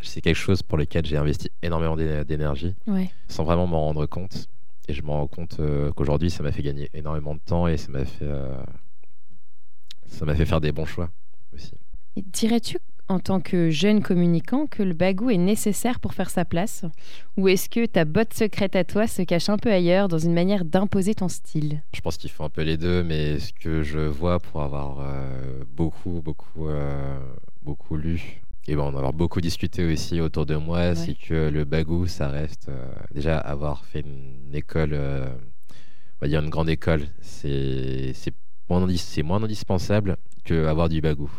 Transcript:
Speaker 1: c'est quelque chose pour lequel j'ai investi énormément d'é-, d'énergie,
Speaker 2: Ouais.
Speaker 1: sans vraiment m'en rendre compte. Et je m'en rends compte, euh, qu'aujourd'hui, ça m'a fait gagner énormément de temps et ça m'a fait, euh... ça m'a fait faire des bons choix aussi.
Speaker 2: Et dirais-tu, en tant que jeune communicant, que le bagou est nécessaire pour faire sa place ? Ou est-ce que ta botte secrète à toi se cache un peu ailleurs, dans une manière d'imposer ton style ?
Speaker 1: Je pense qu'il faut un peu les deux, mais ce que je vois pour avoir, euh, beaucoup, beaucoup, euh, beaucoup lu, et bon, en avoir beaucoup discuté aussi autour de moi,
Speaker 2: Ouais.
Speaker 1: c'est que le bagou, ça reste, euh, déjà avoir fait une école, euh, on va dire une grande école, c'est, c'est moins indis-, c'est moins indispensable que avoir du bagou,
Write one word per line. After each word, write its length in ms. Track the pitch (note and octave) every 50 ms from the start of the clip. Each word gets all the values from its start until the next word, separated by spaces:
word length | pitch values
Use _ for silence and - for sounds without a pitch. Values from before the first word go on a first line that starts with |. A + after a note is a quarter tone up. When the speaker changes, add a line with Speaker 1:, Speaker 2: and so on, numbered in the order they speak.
| -
Speaker 1:
c'est 180 | - - E2
quelque 140 | - E2+ D#2+
chose 260 | - - - F#2+ -
pour 160 | - - -
lequel 260 | D#2 C#2+ - - E2+ D#2
j'ai 140 | D2 D2+
investi 320 | D2 D2 D2+ C#2 - - - - - -
énormément 320 | E2+ E2+ E2 E2 D#2+ D#2+
d'é-, 280 | D#2 D#2+ D#2 D2+ D2+ D2+
d'énergie, 520 | D2 D#2 D2+ D2+ D2 C#2+ C#2 E2 F2+ F#2+ - -
Speaker 2:
Ouais. 240 | A3 G3 F#3 F#3 F3+ - - -
Speaker 1:
sans 160 | - - - D#2+
vraiment 220 | D#2+ E2+ F2 F2+
m'en 160 | F2 E2 D#2+
rendre 240 | D#2 D2+ D2+ D2+ D2
compte. 420 | D2 - F2 F2+ G2 - - - - - - - - - - -
Et 60 | - D2
je 80 | D2
m'en 120 | C#2+ D2 D2
rends 140 | D2 D2
compte, 300 | - - F2 E2+ - - -
euh, 320 | D2+ D2+ D2 C#2+ D2 C#2+ C2+
qu'aujourd'hui, 360 | - C#2+ C#2+ D2 D2 E2+ F2
ça 140 | E2 - D2+
m'a 80 | C#2+
fait 100 | - -
gagner 280 | C#2+ C#2+ C#2 C#2+ D2 - -
énormément 400 | D#2 D2+ D2+ D#2 D2+ D2 D2 D2+
de 60 | D2+
temps 260 | - - F2 E2+ F2
et 100 | E2+ D#2+
ça 120 | D2 - -
m'a 140 | C2+ C2+ C2
fait, 200 | B1+ - - D2+
euh... 300 | D2 D2 C#2 C2+ C2 C2 C2 B1+ B1+ - - - - - - - - - - - - - - - - - - - - - - - - - - -
ça 200 | - - - D#2+
m'a 100 | D2+ D2
fait 100 | D#2 D#2+
faire 160 | - E2+ D#2+
des 100 | D2+ D2
bons 140 | C#2+ D#2 D#2
choix 240 | - - F2+ E2+ E2 - - - - - - - - -
aussi. 160 | - - - - - - - - - - - -
Speaker 2:
Et 40 | -
dirais-tu, 560 | F#3+ F#3 - - A#3 A3 A#3 A#3 - - - F4+ - - - - -
en 120 | - F#3+ F3
tant 200 | - - F#3+ F#3
que 300 | - - F#3+ F3 E3+ E3
jeune 320 | D#3 C#3+ F3+ G#3 G#3+ G#3
communicant, 680 | - - F#3 F3 F3 E3+ E3+ E3 - - B3 C#4 D#4
que 160 | - - - G3+
le 100 | F#3 E3+
bagou 360 | D#3 F3+ F#3+ G3 F#3 A#3 C4
est 80 | A3
nécessaire 600 | F3 F3 G3 A3 - - G#3+ G3 - - A#3 B3 -
pour 140 | - F#3+ -
faire 160 | - F#3 -
sa 160 | - F#3 E3
place ? 400 | - F3+ E3+ G3+ - - - - D#3+ - - - - - - - - -
Ou 100 | G3+ F#3+
est-ce 220 | F#3+ F#3+ G3 - -
que 160 | - A#3 A#3
ta 200 | A3 - F3+ D#3+
botte 280 | D3+ D3+ G#3+ A3+ - -
secrète 420 | - A3+ G3+ - - G3+ F#3+ -
à 80 | F#3+ E3+
toi 240 | - - G3+ A3
se 140 | A3+ - -
cache 280 | F3+ - F3 E3 - -
un 80 | G#3+
peu 140 | G3+ - A#3+
ailleurs, 360 | G3+ F3+ F3 E3+ F3+ F#3+ G3+ F#3
dans 80 | E3
une 160 | D#3+ D#3+ E3+ E3+
manière 320 | F3 F3 F#3+ G#3 G3 F3
d'imposer 500 | D3+ D#3+ F#3 G#3 G3+ - G3 F3 G#3 G#3+
ton 120 | - F#3+ E3+
style ? 520 | - - - - - D#3 D3+ D3 D3 D3+ - - -
Speaker 1:
Je 60 | -
pense 160 | - E2+ -
qu'il 120 | - - E2
faut 140 | - - D#2
un 60 | D2+
peu 120 | - E2 D#2
les 140 | D#2+ D#2+
deux, 260 | D#2 E2 F2 F2+ F2+ F2
mais 360 | E2 D#2+ D2+ D2+ D2+ D2+ D2
ce 140 | D2 - -
que 300 | - - E2 D#2+ D#2+ D#2
je 160 | C#2+ D2+ D#2
vois 400 | D#2 D#2 D2 D2 E2 F2 F2 E2+
pour 220 | - - - D#2 D2
avoir, 360 | C#2 C#2 C#2+ C#2+ C#2 C2+ C#2
euh, 640 | C#2 C#2 C#2 C2+ C2+ C2+ C2 C2 C2 C2 C2 C2+ C2+ C2 -
beaucoup, 460 | E2+ E2 D#2 - - - F#2 F2 E2
beaucoup, 460 | D#2 D#2 D2+ - - - - D#2+ D#2+
euh, 500 | D2+ D2+ D2 C#2+ C#2 C#2 C#2 - - C2+ C2+ C2+ - - - - - - -
beaucoup 340 | - - C#2+ - - - E2+
lu, 440 | D2+ D2+ E2 E2+ E2 - - - - - - - - -
et 80 | C#2+ D2+
bon, 80 | D2 C#2+
en 120 | C#2+ C#2
avoir 160 | C2+ C2+ C2+
beaucoup 300 | C#2 D#2 F2 F2 - G2
discuté 420 | E2+ E2+ - - F#2+ E2+ - F#2 F2 E2
aussi 300 | D#2 D#2 D#2 - E2+ E2
autour 240 | D#2+ D2+ - D#2+ D2
de 100 | C#2+ D#2
moi, 220 | D2+ D#2 E2 E2+
Speaker 2:
Ouais. 180 | F2 F2 F2+ E2+
Speaker 1:
c'est 200 | E2 E2 E2+ D2
que 340 | - - - E2 D#2+ D#2 D2+
le 160 | D2 D2+ D2
bagou, 420 | C#2+ D#2 D#2 D#2+ D#2 E2+ F2 F2+
ça 220 | E2+ - - D2+ C#2
reste, 400 | C#2 D2 D2+ C#2+ - - - -
euh, 180 | C2+ B1+ B1+ C2 B1+ - - - -
déjà 240 | C#2+ C#2+ D#2+ D#2+
avoir 460 | D2+ - - D2 C#2+ D2+ D2 C#2+ - -
fait 160 | - - -
une 560 | C#2+ C#2+ C#2 C2+ C2+ C2+ C2 C2+ C#2 C#2 C#2+
école, 360 | D2 D2 - - E2 D#2 D2+ D2
euh, 320 | C#2+ C#2 C#2 C#2 C2+ C2
on 920 | C2 C2 F#2 C3 - - - - - - - - - - - - - - -
va 60 | D2 C#2+
dire 120 | D2+ D#2
une 80 | D2 D2+
grande 200 | C#2+ D#2 D#2+ D#2+
école, 320 | D#2+ - - F2 E2 D2+ D2 D2 - -
c'est, 920 | - - - - - C#2+ C#2 C2+ C2+ C2+ C2 - - - C3 C3 C3 C3 C3
c'est 200 | - - - - - - - - - - -
moins 120 | F2 F2+ F#2
indis-, 120 | F#2 F2+ E2
c'est 240 | - - - D#2+ D2
moins 200 | D#2 F#2+ G#2+ A2+
indispensable 720 | A2 G#2+ G#2+ G#2 - G2 F2 - - G2+ G#2+ G2+ F#2 E2+ - - - - - -
que 220 | - E2+ D#2+ D#2
avoir 200 | D#2 D#2 D#2+ E2+
du 140 | D#2+ D#2+ D#2
bagou, 280 | D2 D#2+ D2 C#2+ C#2+ C2+ -